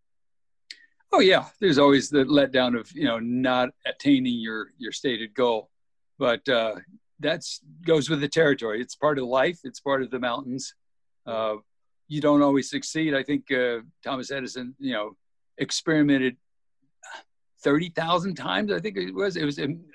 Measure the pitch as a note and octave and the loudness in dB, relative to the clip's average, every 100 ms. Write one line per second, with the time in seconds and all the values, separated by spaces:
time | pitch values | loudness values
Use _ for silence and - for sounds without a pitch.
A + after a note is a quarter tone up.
0 | _ _ _ _ _ _ _ - _ _ | _ _ _ _ _ _ _ -20 _ _
1 | _ F4+ F#3+ E3+ - _ F#3+ C#3 C#3+ C#3 | _ 4 6 4 0 _ 2 6 6 4
2 | - D3 C3+ D3 C3+ B2+ B2 A#2 G#2+ D#3 | 2 0 4 2 4 2 0 -2 -6 -4
3 | C3 A2+ A#2 B2+ B2+ B2+ B2 - C3 - | -2 -2 -2 -2 0 0 -2 -4 -10 -2
4 | C#3+ C3+ B2+ A#2+ A2+ A2 G2 _ A2 - | 2 4 2 -4 -6 -8 -10 _ -12 -6
5 | C#3 A2 A2 - A#2+ A2 - _ _ _ | -4 -4 -6 0 0 0 -6 _ _ _
6 | _ - B2+ A2+ C#3 A#2+ A2+ G#2+ - - | _ -4 -2 0 0 0 0 -6 -14 -20
7 | _ - D3 E3+ - - - - E3+ D#3 | _ -6 -4 -4 -8 -14 -16 -8 2 2
8 | C3+ D3 C#3+ D#3+ D3+ C3+ A2+ A2 B2+ - | 2 -2 0 2 2 2 -2 -4 -6 -2
9 | D3+ C3+ B2 C3 D#3 F3 B2+ - C#3 C3+ | 0 0 0 2 2 -2 -12 -8 -2 -2
10 | A#2+ B2 B2 A#2+ B2+ B2+ - - _ _ | -2 -4 -4 -4 -6 -10 -10 -18 _ _
11 | _ _ B2 A2+ A2 G#2+ - _ _ _ | _ _ -8 -4 -2 -4 -10 _ _ _
12 | - D3 D3 C#3+ C#3+ C#3 B2 C#3 - D#3+ | -10 0 4 6 6 4 0 -6 -6 -2
13 | D#3 C3+ C3 C#3 - B2+ B2 A#2 A#2 _ | 0 0 0 -4 -2 0 0 -2 -8 _
14 | - C3 B2 C#3 B2+ B2+ B2 C3+ C3+ A2 | -8 -6 -6 -8 -8 -10 -12 -8 -6 -4
15 | G#2+ - _ _ _ - C3 - E3 D#3 | -6 -12 _ _ _ -8 -6 -4 0 4
16 | D3 C#3 B2+ B2 _ _ _ _ _ _ | 4 4 2 -4 _ _ _ _ _ _
17 | - - - _ _ _ C#3+ D3 F3 E3+ | -20 -20 -20 _ _ _ 0 0 0 -4
18 | E3 F3+ G3 C#3 C3+ F#3 G#3 F3+ G#3 G3 | 0 0 -2 -6 -4 -2 -2 -4 -4 -6
19 | F#3 F#3+ G3 E3+ D3 D3 C#3+ E3 - | -6 -2 -2 -2 -4 -2 -6 -6 -12